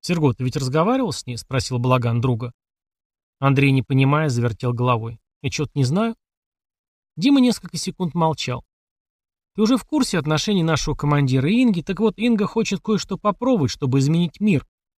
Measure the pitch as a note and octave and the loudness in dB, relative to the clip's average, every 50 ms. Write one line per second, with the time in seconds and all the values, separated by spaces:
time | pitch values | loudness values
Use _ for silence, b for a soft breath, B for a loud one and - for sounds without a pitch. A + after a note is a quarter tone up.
0 | _ - F3+ E3+ D#3 C3+ A#2+ _ B2+ B2+ - D3 C3+ C3 B2+ D#3 E3 G#3 B3 C4+ | _ -2 -2 2 2 2 2 _ -4 -4 -4 -4 -4 -2 0 0 2 2 0 0
1 | C4 G3+ C3+ - - - B2 A2+ - _ C3 C3+ - - C3 A#2+ A#2+ B2+ B2+ B2+ | -2 -4 -4 -8 -8 -10 -10 -10 -10 _ -4 -4 -4 -2 -4 -2 0 2 2 2
2 | A#2 A#2 A#2 A#2+ A#2 B2+ B2 A2 B2 A#2+ - _ _ _ _ _ _ _ _ _ | 2 0 0 0 0 0 -2 -2 -4 -12 -14 _ _ _ _ _ _ _ _ _
3 | _ _ _ _ _ _ _ _ C#3 C#3 C#3 C3 C#3+ C#3 C3+ C3+ A#2+ _ C#3 C3 | _ _ _ _ _ _ _ _ 0 2 2 4 4 4 2 2 0 _ 2 2
4 | C3+ C#3 C#3+ D3+ D#3 D3+ B2 A#2+ A#2+ A#2+ A2 - - B2 A#2+ A#2 B2 B2 B2 A#2 | 4 4 2 2 0 0 0 0 -2 -2 -4 -4 -4 -4 -2 0 0 0 0 0
5 | A2 A#2 A#2 - _ _ _ _ - C#3+ - - D3+ - _ D3 C3+ B2 C#3+ F#3+ | -2 -8 -14 -16 _ _ _ _ -8 -8 -4 -4 -6 -4 _ -2 0 0 0 0
6 | A3 A3+ A3+ _ _ _ _ _ _ _ _ _ _ _ _ _ _ _ _ _ | -2 -2 -4 _ _ _ _ _ _ _ _ _ _ _ _ _ _ _ _ _
7 | _ _ _ - E3 C4+ C#4+ C#4 B3 B3 A3 - - F3 - D#3+ - - F3+ _ | _ _ _ -2 2 4 4 6 4 4 2 0 -6 -10 -10 -8 -8 -8 -6 _
8 | F3+ E3 - E3+ E3 D#3+ D3+ - - - B2 B2 - _ _ _ _ _ _ _ | -6 -4 -2 0 0 0 0 -2 -6 -8 -8 -8 -10 _ _ _ _ _ _ _
9 | _ _ _ _ _ _ _ _ _ _ _ - A3 G#3+ C4 B3 - _ - D4+ | _ _ _ _ _ _ _ _ _ _ _ 0 2 2 2 0 -2 _ -2 -2
10 | - - - F3 C#3 D3+ D#3 D3+ - - G#3 F#3+ E3 D#3+ D#3+ C#3+ - - D3 - | -2 0 -2 -2 0 0 -2 -2 0 0 0 0 2 2 0 0 -2 -4 -4 -2
11 | - D3 D3 C#3+ C#3+ C3 B2+ C3+ B2+ D3 G#3 A#3+ C4 A#3+ G3+ F3 D3+ - F#3+ D#3+ | 0 0 2 2 2 2 2 2 2 2 2 2 2 2 2 0 -2 -6 -4 0
12 | A3 A3 - - G#3+ B3 A#3 G3+ G#3 F3+ - A3+ A3 - G3+ F#3 _ - A3 F#3+ | 0 -2 0 0 0 0 0 0 0 -2 -2 -2 -2 -2 -4 -6 _ -2 -2 -2
13 | - - G3 - _ G#3 G3 _ A#3+ C4 C4 G#3 D3 A#2 - - - C3 B2 C#3 | -2 -4 -10 -4 _ -4 -4 _ 0 0 2 2 2 -2 -2 -4 -4 0 2 2
14 | C3+ C#3+ D#3+ E3+ F3 E3+ - - G3+ G#3+ F#3+ C3 - _ _ _ _ _ _ | 2 2 2 0 0 -2 -4 -2 0 0 0 0 -2 _ _ _ _ _ _